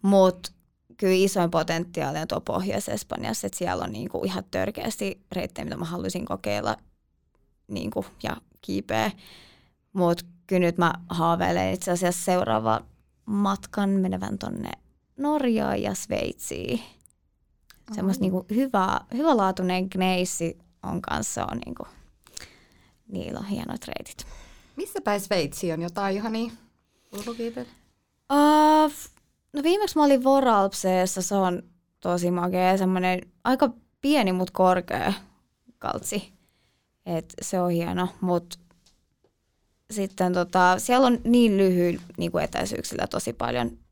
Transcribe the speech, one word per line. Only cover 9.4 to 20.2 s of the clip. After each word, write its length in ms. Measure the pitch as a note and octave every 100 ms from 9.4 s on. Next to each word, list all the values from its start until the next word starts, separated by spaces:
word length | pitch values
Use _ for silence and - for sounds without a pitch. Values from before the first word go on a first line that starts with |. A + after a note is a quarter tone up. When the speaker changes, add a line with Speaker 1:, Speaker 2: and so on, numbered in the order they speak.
| - _ _ _ _
Speaker 1:
Mut 340 | G3 F3 F3 - - _
kyllä 140 | F#3
nyt 180 | F3 F3
mä 140 | E3+ F3 -
haaveilen 680 | E3+ E3 E3+ F3+ F3 F#3+
itse 160 | F#3+ -
asiassa 340 | F3 F3+ F3+
seuraava 560 | - F3+ C#3+ A2 A2 A2 - _ _ _ -
matkan 640 | G#3 G3+ G3 - - G3+
menevän 480 | G3 F#3 F#3 F#3+ G3+
tonne 320 | - - - - _ _ _ -
Norjaan 680 | C#4 D4+ C4 A3 G#3 G3+
ja 120 | G#3
Sveitsiin. 880 | G3 - - - - - C#2+ F2+ A#3+ - _ _ _ _ _ _ _ _ - -
Semmosta, 300 | G#3 F#3 F#3+
Speaker 2:
Ai. 60 | F#3+
Speaker 1:
niinku, 160 | F#3 F3+
hyvä, 460 | G#3+ C4+ G#3+ F#3+ - - A#3
hyvälaatuinen 720 | D#4+ B3+ F#3+ F#3 F#3 F3+ F#3
gneissi 680 | F#3 F#3 F#3